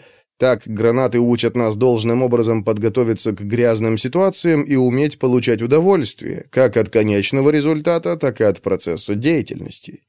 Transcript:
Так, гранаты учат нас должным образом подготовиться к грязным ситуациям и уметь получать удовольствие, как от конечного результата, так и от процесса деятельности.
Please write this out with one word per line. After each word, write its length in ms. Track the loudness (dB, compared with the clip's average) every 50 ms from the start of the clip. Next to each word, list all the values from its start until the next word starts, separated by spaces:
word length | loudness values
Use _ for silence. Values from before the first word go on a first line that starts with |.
| -12 _ _ _ _ _ _
Так, 260 | 0 0 2 2 0 -4
гранаты 540 | -6 -4 0 2 2 2 2 0 0 2 2
учат 360 | 2 2 2 2 0 -2 0
нас 220 | 0 0 0 0
должным 440 | 2 2 2 2 2 0 0 0 0
образом 440 | 2 2 2 2 2 0 0 0 0
подготовиться 640 | -2 -2 0 -2 0 0 0 0 0 -2 -2 -4 -4
к 80 | -6 -6
грязным 580 | -6 -4 -2 0 2 2 2 0 0 -2 -2
ситуациям 640 | -2 -4 -2 0 0 0 0 0 0 0 0 0 0 0
и 120 | 0 0
уметь 440 | 2 2 2 2 0 0 -2 -2 -2
получать 420 | 0 0 2 2 2 0 0 0
удовольствие, 880 | 0 0 2 2 4 2 2 2 0 -4 -8 -10 -10 -10 -10 -10 -12 _
как 260 | 2 2 2 4 4
от 140 | 0 0 2
конечного 600 | 0 2 2 2 2 0 0 0 0 2 2 2
результата, 680 | 2 2 0 0 -2 0 0 -2 -2 0 -2 -4 -4
так 240 | -2 -2 -4 0 2
и 20 | 2
от 180 | 0 0 0
процесса 540 | -2 -4 -4 -4 -2 -4 -6 -6 -4 -4 -4
деятельности. 880 | -2 0 0 0 0 -2 -6 -10 -12 -12 -14 -16 -18 -20 -20 -20 -20 _